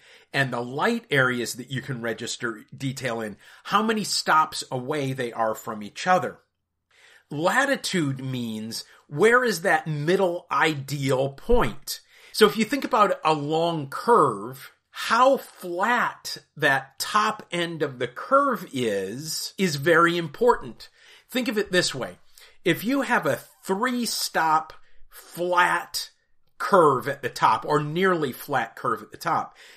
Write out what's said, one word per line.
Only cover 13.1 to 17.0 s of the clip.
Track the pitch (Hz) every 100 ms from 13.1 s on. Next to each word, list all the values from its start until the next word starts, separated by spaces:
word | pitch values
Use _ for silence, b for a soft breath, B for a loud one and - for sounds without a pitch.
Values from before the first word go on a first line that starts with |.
| -
a | 156
long | 151 143 160 170 165 135
curve, | - 233 220 139 98 113 131 - _ _
how | - - 226 262 262
flat | - - 180 175 220 240 170 - - - - 147
that | 147 135 -
top | -